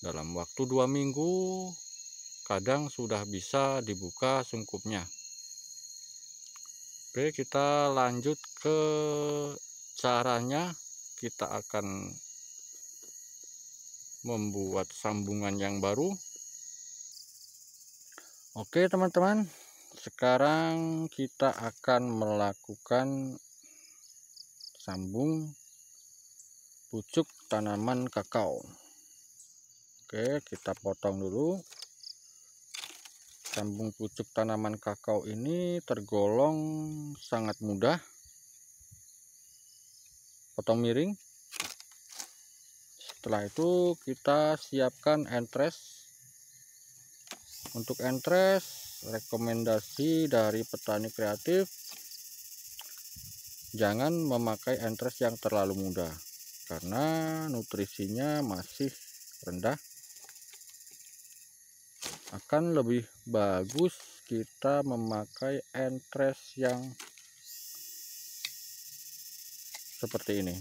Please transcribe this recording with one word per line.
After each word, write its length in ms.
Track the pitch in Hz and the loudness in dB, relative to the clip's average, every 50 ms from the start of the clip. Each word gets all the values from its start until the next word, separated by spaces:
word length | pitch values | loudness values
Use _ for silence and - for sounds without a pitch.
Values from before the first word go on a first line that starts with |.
| - | -6
Dalam 320 | 87 78 78 78 80 87 | -6 -6 -6 -6 -6 -4
waktu 320 | 87 85 - - - 135 127 | -4 -6 -6 -4 -4 -2 2
dua 180 | 127 131 127 | 4 4 4
minggu, 840 | 127 139 143 139 139 131 143 156 170 185 185 185 185 185 185 185 185 175 - - - - - - - - - - - - - - | 4 4 2 0 0 0 0 0 2 2 2 0 0 -2 -4 -6 -8 -10 -14 -16 -16 -16 -16 -16 -18 -16 -16 -16 -16 -16 -16 -4
kadang 460 | - 104 95 95 120 131 143 147 143 | 0 0 0 2 2 2 2 2 -2
sudah 320 | - - 120 110 110 104 104 | -6 -6 -2 -2 0 -2 -2
bisa 560 | 104 101 95 90 - - 139 139 139 135 135 | -4 -6 -6 -6 0 2 2 4 4 2 0
dibuka 640 | 120 107 101 90 95 87 - - - 131 135 135 127 | -2 -2 -4 -4 -6 -8 -4 0 2 2 2 2 0
sungkupnya. 640 | - - 113 110 - - 98 - 107 110 98 87 85 - - - - - - - - - - - - - - - - - - - - - - - - - - - - - - - - - - - - - - - - | -2 -6 -8 -6 -6 -8 -8 -6 -4 -4 -4 -4 -6 -12 -16 -16 -16 -18 -18 -18 -18 -18 -18 -18 -18 -18 -18 -18 -18 -18 -18 -20 -20 -20 -20 -20 -20 -20 -18 -18 -18 -18 -18 -18 -18 -18 -18 -18 -18 -18 -18 -18 -10
Oke, 220 | - 127 139 156 | -4 -2 -2 -2
kita 560 | 151 - 135 - - 139 139 143 147 147 143 143 | -2 -4 -8 -2 0 2 4 4 4 4 4 4
lanjut 480 | 135 135 127 123 123 123 123 143 151 - - - - - | 4 4 4 4 2 2 0 0 0 -2 -4 -16 -16 -4
ke 200 | - 151 156 156 156 156 151 151 151 151 147 147 147 147 147 147 147 147 143 - - - - - - - - - | 0 2 4 4 4 4 2 2 2 0 0 0 0 0 0 -2 -2 -4 -6 -10 -14 -16 -18 -18 -18 -14 -10 0
caranya. 680 | - 127 123 120 120 127 120 117 120 123 135 151 170 180 165 - - - - - - - - | 2 4 4 4 4 4 2 2 2 0 0 0 0 -2 -4 -8 -14 -18 -18 -18 -18 -18 -14
Kita 420 | - - 117 - - - - - 110 104 | -8 -8 -8 -4 -4 -4 -2 -2 -4 -6
akan 480 | - - 107 101 98 95 98 98 92 92 - - - - - - - - - - - - - - - - - - - - - - - - - - - - - - - - - - - - - - - - - - 120 | -2 -2 -2 -2 -2 -4 -6 -6 -8 -10 -12 -16 -18 -18 -18 -18 -18 -18 -18 -18 -18 -20 -20 -20 -20 -20 -20 -20 -20 -18 -18 -20 -18 -20 -18 -18 -18 -18 -18 -18 -18 -18 -18 -18 -18 -18 -18 -16 -16 -16 -12 -6 -4
membuat 640 | 120 110 104 104 98 101 98 95 95 95 95 - | -4 -2 -2 -4 -2 -4 -4 -2 0 -2 -2 -2
sambungan 640 | - - - 110 107 104 101 98 104 104 104 101 98 | -6 -4 -4 -2 -2 -2 -2 -2 -2 -2 0 0 0
yang 240 | 101 98 98 101 101 | 0 0 -2 0 0
baru. 320 | 98 98 104 117 151 190 202 185 - - - - - - - - - - - - - - - - - - - - - - - - - - - - - - - - - - - - - - - - - - - - - - - - | 2 2 2 2 2 0 0 -4 -8 -16 -16 -18 -18 -18 -18 -18 -18 -18 -18 -18 -18 -18 -18 -18 -18 -18 -18 -18 -18 -18 -20 -20 -20 -20 -20 -20 -20 -20 -20 -20 -20 -20 -20 -20 -20 -20 -20 -20 -20 -20 -20 -20 -20 -14 -10 -10
Oke, 260 | 107 - - 165 180 185 | -10 2 6 6 6 6
teman-teman, 560 | - 185 185 185 - 180 180 190 214 214 208 170 - - - - - - - - - | 6 4 4 6 6 6 6 6 6 4 4 0 -2 -16 -20 -20 -20 -20 -20 -20 -20
sekarang 1120 | - - - - - - 123 127 127 135 147 156 160 165 165 160 165 165 160 160 160 160 | -14 -14 -14 -4 4 6 6 8 8 8 8 6 6 4 4 2 2 2 0 0 0 0
kita 480 | 160 - - 135 127 - - 135 135 - | -2 -2 -2 -4 -4 0 4 4 4 4
akan 560 | - 120 117 110 - - - 127 123 123 123 | 2 -2 -4 -4 -2 4 6 6 6 6 4
melakukan 1300 | 117 110 110 107 107 104 104 101 98 - - - 104 - - - 123 123 131 135 139 135 135 131 127 - - - - - - - - - - - - - - - - - - - - - - - - - - - - - | 2 2 2 2 4 4 4 2 0 -2 -10 -14 -14 -14 -2 2 4 4 4 4 0 -2 -4 -4 -6 -10 -14 -20 -20 -20 -20 -20 -20 -20 -20 -20 -20 -20 -20 -20 -20 -20 -20 -20 -20 -20 -20 -20 -20 -18 -18 -18 -18 -14
sambung 720 | - - 95 95 95 92 98 113 135 156 160 160 156 151 143 - - - - - - - - - - - - - - - - - - - - - - _ - - - - | -10 -8 -6 -6 -6 -4 -2 0 2 2 2 0 -2 -6 -8 -12 -20 -20 -20 -20 -20 -20 -20 -20 -20 -20 -20 -20 -20 -20 -20 -20 -20 -20 -20 -20 -20 _ -20 -20 -18 -8
pucuk 400 | - 113 107 - - 165 160 - - - - | -8 -8 -8 -2 0 0 0 0 -4 -20 -6
tanaman 640 | - - 107 107 104 104 101 107 120 127 127 127 127 | -2 0 0 2 0 0 0 0 0 0 0 -2 -2
kakao. 480 | - 110 98 - - 120 107 90 67 58 - - - - - - - - - - - - - - - _ - - - - _ _ - - _ - - - _ | -2 -4 -4 0 0 2 2 2 0 -4 -8 -12 -18 -20 -20 -20 -20 -20 -20 -20 -20 -20 -20 -20 -20 _ -20 -20 -20 -20 _ _ -20 -20 _ -20 -20 -20 _
Oke, 380 | - - 107 113 127 143 147 - - | -8 -4 -2 0 0 0 0 -4 -6
kita 240 | - - - - 95 - | -12 -8 -4 -6 -6 -4
potong 400 | - 98 95 - - 101 98 95 | -2 -4 -4 0 0 -2 0 0
dulu. 400 | 98 95 92 113 143 165 185 196 170 - - - - - _ _ - - - - - - _ - - _ - - - - - - - - - - - - - - - - - - - - - | -2 -2 0 0 2 0 0 -2 -6 -12 -16 -18 -18 -18 _ _ -20 -20 -20 -20 -20 -20 _ -20 -20 _ -20 -20 -20 -16 -14 -12 -12 -12 -14 -18 -18 -20 -20 -20 -20 -20 -20 -16 -12 -6 -4
Sambung 400 | 107 104 104 101 104 110 110 104 | -2 -2 -2 -2 -2 -4 -4 -4
pucuk 320 | - 110 107 - - 113 - - | -4 -6 -6 -4 -6 -8 -2 2
tanaman 480 | - 110 110 110 107 107 107 107 107 | 2 2 2 2 0 0 -2 -2 -2
kakao 480 | - 107 101 - - - 107 104 - 104 | -4 -4 -4 -4 0 2 2 2 2 -2
ini 480 | 107 110 120 143 165 175 180 175 175 175 - | -4 -2 -2 0 0 0 0 0 -2 -2 -2
tergolong 720 | - 127 113 101 101 107 104 101 101 107 120 139 151 156 156 156 156 156 156 156 156 151 151 151 147 143 - | -2 -4 -4 -2 0 2 4 4 6 6 6 6 6 6 2 0 -2 -2 -2 -4 -4 -6 -6 -8 -8 -10 -12
sangat 400 | - - - 117 110 107 104 - | -6 -2 0 0 0 0 -2 -2
mudah. 400 | 110 107 104 98 101 123 160 175 - - - - - - - - - - - - - _ - - - - - - - - - - - - - - - - - - - - - - - - - - - - - - - - - - - - - - | -2 -2 0 4 4 4 4 4 -2 -10 -20 -20 -20 -20 -20 -20 -20 -20 -20 -20 -20 _ -20 -20 -20 -20 -20 -20 -20 -20 -20 -20 -20 -20 -20 -20 -20 -20 -20 -20 -20 -20 -20 -20 -20 -20 -20 -20 -20 -20 -20 -20 -20 -20 -20 -20 -20 -12 -8 -6
Potong 240 | - - 113 117 | 2 4 4 4
miring. 320 | 120 117 117 131 160 196 208 - - - - - - - - - - - - - - - - - - - - - - - - - - - - - - - - - - - - - | 6 4 4 4 2 0 -2 -6 -10 -20 -20 -20 -20 -18 -10 -10 -8 -8 -10 -14 -18 -20 -20 -20 -20 -20 -16 -16 -16 -16 -16 -20 -20 -20 -20 -20 -20 -20 -20 -20 -20 -20 -20 -20
Setelah 480 | - - - - - 113 110 104 104 | -18 -18 -16 -10 -2 0 0 2 0
itu, 480 | 101 - - 160 175 180 180 180 175 170 - | 0 0 2 4 4 6 6 6 4 2 0
kita 560 | - - 131 - - - 143 151 151 151 156 151 | -2 -6 -6 -2 2 4 4 6 6 4 2 0
siapkan 720 | - - - 135 131 127 - - - 151 151 151 147 - | -2 -4 0 2 2 2 2 0 4 4 4 4 2 0
entres. 720 | 123 123 120 117 - - 139 170 - - - - - - - - - - - - - - - - - - - - - - - - - - - - - - - - - - - - - - - - - | -2 -2 -2 -2 0 2 2 2 0 -4 -16 -18 -20 -20 -20 -20 -20 -20 -20 -20 -20 -20 -20 -20 -20 -20 -20 -20 -20 -20 -20 -20 -20 -20 -20 -20 -20 -20 -16 -16 -16 -16 -16 -18 -16 -14 -12 -8 -6
Untuk 240 | 117 113 - 127 - 120 | -6 -4 -4 -4 0 0
entres, 880 | 127 131 131 - 160 175 185 190 190 196 190 - - - - - - - - - 110 | 0 0 2 4 6 6 8 8 8 6 4 2 -2 -12 -12 -12 -12 -12 -12 -8 -4
rekomendasi 1200 | 110 110 - - - 113 117 117 117 113 113 113 110 107 - - - - 139 156 160 160 160 147 | -4 -6 -4 -2 -2 0 2 2 2 2 4 4 4 4 2 -2 -2 0 2 4 4 4 4 6
dari 320 | 135 117 110 107 107 110 | 6 6 6 6 4 2
petani 480 | 113 - - 117 - - 107 107 110 110 | -2 -2 -6 -6 -2 0 0 0 0 -2
kreatif, 560 | - - 110 104 104 107 - - 175 185 190 185 - - - - - - - - - - - - - - - - - - - - - - - - - - - - - - - - - - - - - - - - - | -2 0 0 0 0 0 2 2 4 4 4 2 -4 -14 -14 -14 -14 -14 -14 -14 -14 -14 -14 -16 -16 -16 -16 -16 -16 -16 -16 -16 -14 -14 -14 -14 -14 -16 -16 -16 -14 -14 -14 -14 -16 -16 -16 -16 -16 -16 -16 -10 0
jangan 400 | 107 110 101 104 113 131 156 170 | 2 4 4 4 4 2 2 2
memakai 640 | 170 165 147 127 120 120 117 110 - - - 131 107 110 | 2 2 2 2 2 2 2 0 0 0 -2 -2 0 0
entres 320 | 113 110 110 123 127 - - 127 | -2 -2 -2 -4 -4 0 2 2
yang 80 | 117 117 113 | 2 2 0
terlalu 340 | - 110 107 104 98 95 98 | -2 2 4 4 4 4 2
muda 320 | 98 95 95 90 92 87 82 78 82 - - - - - - - - - - | 0 0 -2 0 -2 -2 -2 -4 -8 -12 -16 -16 -16 -16 -16 -16 -16 -10 -8
karena 340 | 87 82 85 87 98 120 147 156 160 160 160 160 160 160 160 160 | -6 -6 -4 -2 0 2 2 2 2 0 0 -2 -2 -2 -4 -2
nutrisinya 960 | 135 117 107 - - 101 101 - - - 101 95 104 117 135 147 151 151 147 | -4 -4 -4 -4 -2 -2 -2 -2 -2 -4 -4 -2 0 0 0 0 0 0 0
masih 480 | 117 95 90 92 - - - 139 135 135 - - - - - - - - - - 92 | 0 -2 -4 -6 -8 -4 -4 -4 -4 -4 -6 -18 -18 -18 -18 -18 -18 -18 -12 -8 -6
rendah. 260 | 90 90 92 113 139 151 - - - - - - - - - - - - - - - - - - - - - - - - - - - - - - - - - - - - - - - - - - - - - - - - - - - 101 | -6 0 2 0 0 0 -4 -16 -20 -20 -18 -18 -18 -18 -18 -18 -20 -20 -20 -20 -20 -20 -20 -20 -20 -20 -20 -20 -20 -20 -20 -20 -20 -20 -20 -20 -20 -20 -20 -20 -20 -20 -20 -20 -20 -20 -20 -20 -18 -12 -12 -10 -10 -12 -14 -12 -12 -12
Akan 400 | - - - 151 165 170 165 151 | -4 2 2 4 4 4 4 4
lebih 260 | 127 117 120 123 113 - - - - | 4 4 4 2 2 -2 -14 -18 -10
bagus 960 | 120 117 107 101 101 95 92 95 98 - 143 175 180 - - - - - - - - | 0 2 4 4 6 4 2 0 0 2 2 2 2 2 -4 -18 -20 -20 -20 -8 -4
kita 560 | 123 113 110 - - - - 135 143 143 139 | -4 -4 -4 -4 -10 -2 2 2 4 4 2
memakai 800 | 139 127 117 113 110 110 107 107 - - - 131 135 139 135 - - - | 2 0 0 0 0 0 -2 -2 -6 -6 -4 -2 -2 -2 -2 -4 -6 -4
entres 800 | 131 131 131 131 131 - - - 139 139 135 135 - - - - | -2 -2 -2 -2 -4 -10 -8 0 2 2 2 2 0 -10 -16 -6
yang 260 | 131 131 127 127 123 127 131 123 - - - - - - - - - - - - - - - - - - - - - - - - - - - - - - - - - - - - - - - - - - - - - - - - - - - - - - - - - - - - - | 0 0 2 2 0 -4 -8 -10 -12 -16 -16 -16 -20 -20 -20 -20 -20 -18 -16 -14 -14 -14 -14 -14 -14 -14 -14 -14 -14 -14 -14 -14 -14 -14 -14 -14 -10 -10 -10 -10 -10 -14 -14 -14 -14 -16 -16 -16 -16 -16 -16 -16 -16 -16 -16 -16 -16 -16 -16 -16 -16 -16 -16 -14 -14 -14 -14 -10 -8
seperti 480 | - 113 - 110 - - 104 101 98 | -8 -4 -4 -6 -2 0 -2 0 0
ini 100 | 90 87 92 | -2 -4 -6